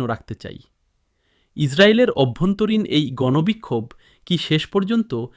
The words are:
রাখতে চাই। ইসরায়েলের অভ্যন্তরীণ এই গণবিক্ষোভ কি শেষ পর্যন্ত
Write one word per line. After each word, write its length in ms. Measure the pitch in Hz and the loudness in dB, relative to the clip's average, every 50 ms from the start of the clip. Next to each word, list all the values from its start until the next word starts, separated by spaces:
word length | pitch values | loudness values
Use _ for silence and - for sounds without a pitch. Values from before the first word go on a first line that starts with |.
| 131 | -6
রাখতে 300 | 117 113 - - - 113 | -4 -6 -6 -8 -12 -14
চাই। 240 | - - - 92 - - _ _ _ _ _ _ _ _ _ _ _ _ _ _ _ _ _ - - | -14 -14 -16 -16 -18 -20 _ _ _ _ _ _ _ _ _ _ _ _ _ _ _ _ _ -6 -2
ইসরায়েলের 520 | 147 139 131 139 196 208 220 226 247 226 | -2 0 4 4 6 6 6 6 4 2
অভ্যন্তরীণ 720 | - - 135 127 113 - 170 185 196 202 214 214 220 220 202 | 2 2 0 0 0 0 0 0 0 0 0 0 0 0 0
এই 200 | - - 151 151 - | 0 0 0 0 -2
গণবিক্ষোভ 720 | 139 120 123 127 131 151 160 196 220 220 - - - 117 110 117 - - _ _ _ _ _ - | -2 -2 0 0 2 2 2 0 -2 -4 -6 -6 -4 -4 -6 -6 -12 -20 _ _ _ _ _ -4
কি 80 | 180 156 | -4 -4
শেষ 260 | - - 156 156 - | -2 0 -2 -2 -2
পর্যন্ত 460 | - - 202 190 185 233 233 220 226 - 117 113 120 - | -2 -2 -2 -2 0 0 -2 -2 -2 -4 -6 -6 -8 -12